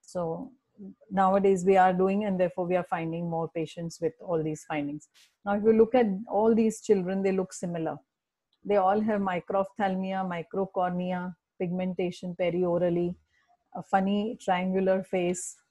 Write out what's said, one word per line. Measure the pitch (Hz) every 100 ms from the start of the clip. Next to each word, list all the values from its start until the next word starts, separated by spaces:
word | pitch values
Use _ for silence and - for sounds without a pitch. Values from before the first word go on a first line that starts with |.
So | - 180 165 170 - _ _ _ 196 - _
nowadays | 190 190 196 196 190
we | 180 190
are | 185
doing, | 185 190 202
and | 214 185
therefore | 180 180 175
we | 180
are |
finding | 175 175 165 170 170
more | 165 165
patients | 170 156 - 170 -
with | 165 -
all | - 170
these | 156 156
findings. | - 156 143 151 _ _ _ _
Now, | 202 208
if |
you | 214
look | 220 226
at | 254 226 190 226
all | 196 220
these | 226 220 214
children, | - 202 180 190
they | 196
look | 190 185
similar. | - 180 170 160 147 _ _ _ _ _ _
They | 190 202
all | 185 208
have | 214 208
microphthalmia, | 196 180 - 196 196 - 196 190 190 190 190
microcornea, | 170 165 190 190 196 180 180 180 180 180 175 _ _
pigmentation | 180 180 185 175 175 175 180
periorally, | 175 175 175 180 170 175 175 175 180 _ _ _ _ _
a | 190
funny | - 196 190 202 214 -
triangular | - 180 185 185 190 190
face | 185 185 175 180 - - _